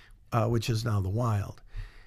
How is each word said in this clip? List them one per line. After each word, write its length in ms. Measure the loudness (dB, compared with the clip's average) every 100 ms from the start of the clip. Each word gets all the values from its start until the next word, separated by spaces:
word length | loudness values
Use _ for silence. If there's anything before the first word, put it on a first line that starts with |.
| -20 -20 -4
uh, 160 | 0 2
which 220 | 2 2
is 160 | 0 2
now 160 | 0
the 80 | 2
Wild. 540 | 2 2 2 0 -8 -12 -10 -10 -12